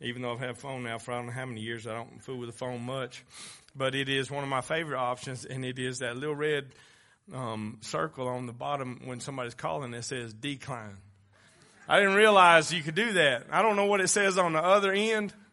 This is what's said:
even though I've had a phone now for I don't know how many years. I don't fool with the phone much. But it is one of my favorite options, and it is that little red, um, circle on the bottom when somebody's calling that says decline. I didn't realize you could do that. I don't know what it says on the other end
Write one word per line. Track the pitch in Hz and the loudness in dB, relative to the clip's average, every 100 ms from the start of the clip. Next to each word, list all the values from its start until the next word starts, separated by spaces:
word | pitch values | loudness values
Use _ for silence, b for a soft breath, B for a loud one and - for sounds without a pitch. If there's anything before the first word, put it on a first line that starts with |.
even | 120 123 | -10 -8
though | 123 | -8
I've | 120 | -8
had | 127 | -8
a | |
phone | 117 139 131 | -10 -12 -10
now | 120 113 | -8 -10
for | - | -8
I | 123 | -8
don't | 120 | -8
know | |
how | 123 131 | -10 -10
many | 110 | -10
years. | 113 117 113 | -10 -10 -10
I | |
don't | 113 117 117 | -10 -12 -16
fool | - 131 | -12 -10
with | 120 | -10
the | 120 | -10
phone | 127 123 | -8 -8
much. | 120 135 123 - - B B B B | -8 -8 -8 -12 -20 B B B B
But | 135 131 | -4 -2
it | 135 135 | -2 -2
is | 135 131 | -2 -2
one | 143 | -6
of | 139 | -2
my | 131 | -2
favorite | 120 160 156 131 | -2 -4 -2 -2
options, | 123 123 135 127 | -2 -4 -8 -10
and | 127 131 | -10 -8
it | 127 127 | -6 -6
is | 127 127 | -6 -4
that | 123 123 | -6 -6
little | 151 | -6
red, | 143 151 147 131 - b b b b - | -4 -2 -2 -4 -18 b b b b -14
um, | 131 120 110 107 113 | -8 -6 -6 -8 -12
circle | - 165 160 139 127 | -8 -4 -4 -4 -6
on | 127 123 | -6 -8
the | |
bottom | 120 139 143 127 120 | -8 -6 -4 -6 -10
when | 127 123 | -12 -12
somebody's | 143 135 120 | -10 -8 -10
calling | - 151 156 123 | -8 -6 -6 -8
that | 117 | -10
says | 113 131 117 | -8 -10 -10
decline. | 107 143 135 - 120 104 101 - _ _ b b b b b b | -10 -8 -8 -10 -12 -12 -18 -20 _ _ b b b b b b
I | 180 | 4
didn't | 196 | 6
realize | 196 214 196 175 165 151 | 8 8 10 10 10 6
you | 170 | -2
could | 147 | -2
do | 160 233 | 0 2
that. | 190 147 123 - | 4 4 2 0
I | 156 | 2
don't | 220 202 | 4 4
know | 202 | 4
what | 202 | 4
it | 180 | 2
says | 208 196 185 | 2 2 4
on | 175 | 2
the | 160 | 2
other | 175 202 196 | 4 4 4
end | 196 220 220 202 - - | 2 2 0 -2 -8 -20